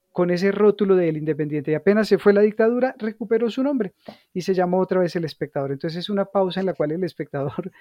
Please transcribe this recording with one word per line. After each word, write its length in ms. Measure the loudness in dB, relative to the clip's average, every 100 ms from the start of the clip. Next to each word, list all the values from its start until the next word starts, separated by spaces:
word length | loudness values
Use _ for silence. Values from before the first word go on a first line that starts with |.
| _
con 200 | -2 0
ese 220 | 2 0
rótulo 440 | 4 4 4 2 4
de 140 | 2
El 80 | 0
Independiente, 520 | -4 -2 -2 -4 -2
y 40 |
apenas 340 | 0 2 2 2
se 80 | 2
fue 160 | 4
la 80 | 4
dictadura, 540 | 4 4 2 2 -2 -2
recuperó 520 | -8 -8 -2 0 0
su 120 | -2
nombre 300 | -2 -2 -4 _ -20 -20 _
y 80 | -8
se 140 | -2
llamó 240 | 0 2 2
otra 220 | 0 0
vez 140 | 0 -2
El 100 | -6
Espectador. 440 | -8 -8 -6 -6
Entonces 280 | -6 -6 -8
es 100 | -4
una 160 | -4
pausa 360 | -2 0 -2 -2
en 60 | -4
la 60 |
cual 200 | -2 -4
El 120 | -2
Espectador 640 | -6 -6 -10 -6 -6 -6 -10 _